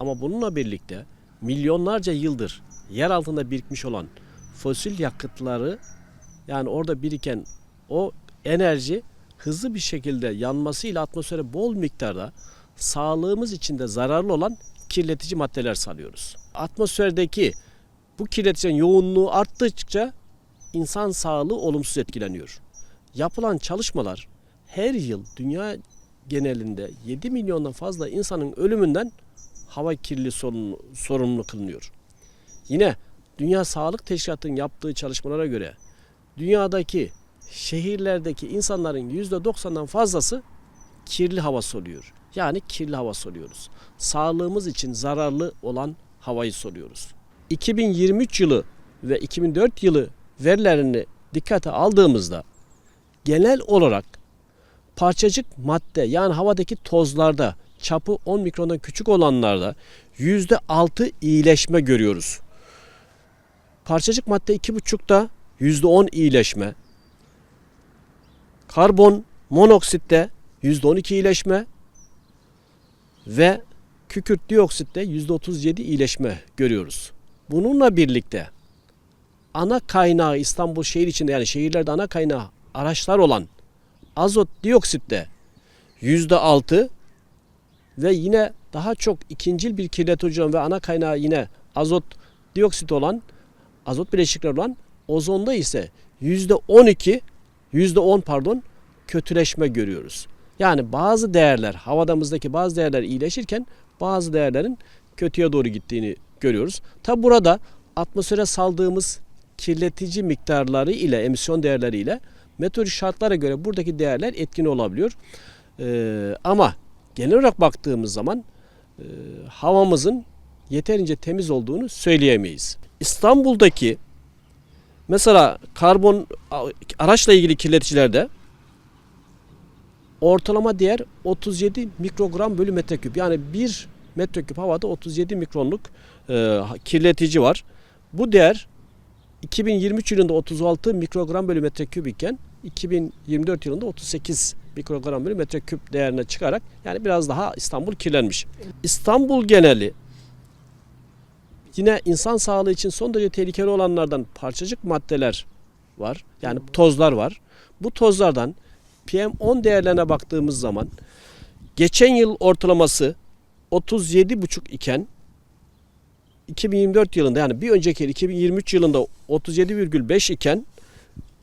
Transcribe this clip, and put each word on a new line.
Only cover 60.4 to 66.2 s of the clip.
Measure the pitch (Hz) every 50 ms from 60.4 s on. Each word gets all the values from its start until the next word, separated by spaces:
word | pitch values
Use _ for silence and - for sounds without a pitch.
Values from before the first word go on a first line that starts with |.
| 185 175 - 147 - -
altı | 156 160 170 165 - - 240 - - -
iyileşme | 156 151 156 156 151 160 156 143 - - 165 170
görüyoruz. | 143 131 131 113 110 104 98 85 - - - - - - - - - - - - - - - - _ _ _ _ _ _ _ _ _ _ _ _ _ _ _ _ -
Parçacık | - 160 165 - 226 220 254 -
madde | 214 208 196 - - 208
iki | 202 - - 220
buçukta | 214 - - 214 202 - - 196 196 226 220 - - - - - -
yüzde | 131 147 156 143 151
on | 170 175 190 202 - -
iyileşme, | 165